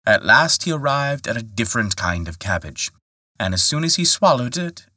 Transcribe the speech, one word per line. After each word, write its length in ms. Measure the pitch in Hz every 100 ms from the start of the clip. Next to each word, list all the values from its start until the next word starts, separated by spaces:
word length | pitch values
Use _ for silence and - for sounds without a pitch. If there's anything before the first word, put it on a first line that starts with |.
| -
At 180 | 107
last 380 | 92 120 160 -
he 100 | 180
arrived 540 | 156 139 143 143 143 -
at 100 | 113
a 60 |
different 540 | 113 101 113 120 104 -
kind 320 | 87 87 80
of 100 | 80
cabbage, 520 | 101 87 76 65 - _ _ _ _ -
and 140 | 95
as 80 | 92
soon 200 | - 151
as 140 | 165 175
he 80 |
swallowed 520 | 170 - 196 135 123 165
it, 300 | 175 - -